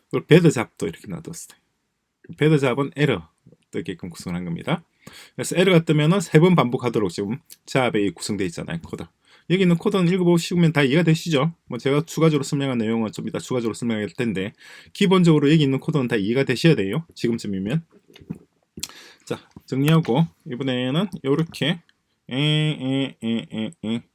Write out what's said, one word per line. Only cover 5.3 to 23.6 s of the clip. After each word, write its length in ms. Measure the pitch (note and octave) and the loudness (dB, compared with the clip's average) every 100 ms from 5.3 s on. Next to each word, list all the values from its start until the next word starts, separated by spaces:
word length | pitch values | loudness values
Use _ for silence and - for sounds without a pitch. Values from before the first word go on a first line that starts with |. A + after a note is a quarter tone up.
그래서 220 | - A#2+ E3+ | -12 -4 0
에러가 280 | F#3+ E3+ | 4 4
뜨면은 360 | E3 D3+ D3+ G3 | 4 2 2 2
세 180 | E3 D#3+ | 2 4
번 140 | F3+ | 6
반복하도록 560 | E3 B2 B2 A#2+ A#2 F#2+ | 4 2 0 -2 -2 -2
지금 280 | F#2 G2+ C3 - - | -4 -6 -6 -10 -20
잡에 460 | - C3+ A#2+ G#2+ G2+ | -4 0 0 0 -2
구성되어 360 | - - G2+ F#2 | -4 -8 -4 -6
있잖아요. 300 | E2+ D#2 E2 | -6 -8 -10
코드. 220 | - - - _ _ _ - | -10 -14 -14 _ _ _ -4
여기 140 | F#3 | 0
있는 140 | F#3 E3+ | 2 2
코드는 360 | G#3+ G3 F3 | 0 0 2
읽어보시면 640 | F#3 F3 E3+ - F3 E3 | 2 4 2 2 2 2
다 80 | D3 | 4
이해가 220 | C#3 D3+ | 2 2
되시죠? 500 | D#3+ D#3+ E3+ C#3+ E3 - _ | 2 0 0 0 0 -4 _
뭐 120 | A#2+ | -6
제가 260 | C3+ C#3+ | 0 0
추가적으로 400 | - - D#3+ D3+ | -2 0 2 2
설명한 320 | C3+ C#3+ C#3 A#2+ | -2 -4 -2 -2
내용은 340 | A2 A2+ G#2+ | -2 -2 -4
좀 140 | - A2+ | -6 -8
이따 120 | G#2 | -8
추가적으로 340 | - B2 A2+ | -4 -4 -4
설명할 340 | - A#2+ A2 G2+ | -4 -4 -4 -4
텐데 420 | - A#2 F#2 G2 - - - - | -4 -4 -4 -6 -10 -20 -20 -20
기본적으로 580 | - G3 F#3 E3+ D3+ C#3+ | -2 2 4 6 6 6
여기 120 | D#3+ | 4
있는 160 | C#3 C3 | 4 0
코드는 260 | - D3 A#2+ | -2 -2 0
다 100 | A#2 | 0
이해가 280 | G2 B2+ | 0 0
되셔야 300 | C3+ B2 E3 A#2+ | 0 2 4 4
돼요. 300 | G2 C3 - | 0 -4 -8
지금쯤이면. 680 | - A#2 A#2 G#2 F#2+ G2 D#3+ - _ _ - - - _ _ _ - - - - - | -6 -4 -4 -4 -6 -2 -4 -6 _ _ -20 -16 -16 _ _ _ -16 -16 -16 -20 -20
자, 240 | - A#2+ - - - | -12 -12 -12 -20 -8
정리하고 600 | C3 C#3+ D#3+ D#3 B2+ E3 - D#3+ | -2 2 2 2 0 0 -4 -14
이번에는 600 | B2 C3+ B2 B2+ D3+ G3+ - | -8 -4 -2 -2 -2 -4 -6
요렇게 560 | C3 C#3+ D#3+ - C3+ E3+ - _ _ _ - | -2 -2 -2 -4 -4 -4 -10 _ _ _ -10
에, 60 | B2+ | -4
에, 800 | D3+ D3+ D#3 D3+ C3 C3+ C3+ - | 0 0 -2 -4 -4 -4 -4 -6
에, 240 | A2+ A2+ - | -6 -6 -6
에, 180 | A2 | -8